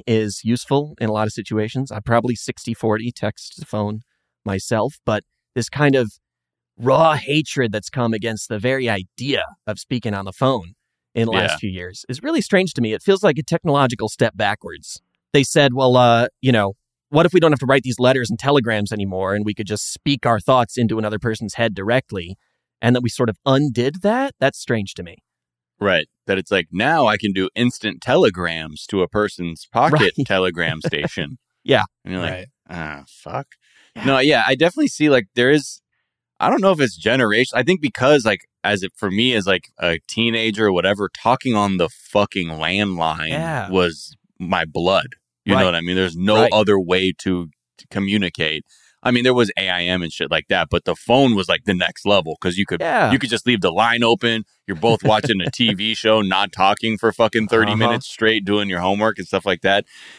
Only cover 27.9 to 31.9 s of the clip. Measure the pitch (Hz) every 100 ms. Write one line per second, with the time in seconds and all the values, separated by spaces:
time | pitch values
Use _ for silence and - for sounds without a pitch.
27.9 | - 120 151 131 90 87 82 80 76 -
28.9 | 98 87 104 104 - 85 80 - 113 151
29.9 | 147 98 - 131 95 92 85 82 80 -
30.9 | 76 87 - 76 - _ _ 127 127 98